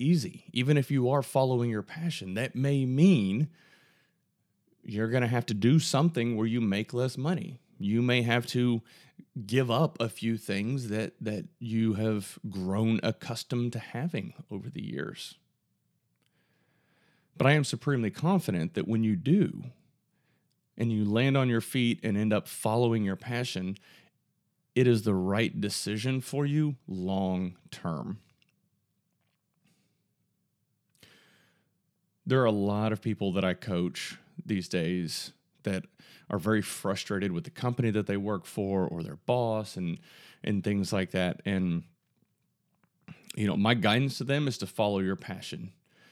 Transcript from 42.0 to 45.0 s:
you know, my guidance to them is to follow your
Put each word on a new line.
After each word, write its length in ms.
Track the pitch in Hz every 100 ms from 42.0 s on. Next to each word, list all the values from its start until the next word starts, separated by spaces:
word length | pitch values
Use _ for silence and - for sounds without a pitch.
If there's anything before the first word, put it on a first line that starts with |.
| _ _ _ _ _ _ _ _ _ _ - - - -
you 120 | 104
know, 100 | 95
my 160 | 104
guidance 440 | 120 104 113 139 -
to 40 |
them 240 | 123 139 147
is 100 | 120
to 60 | 95
follow 340 | - 104
your 180 | 101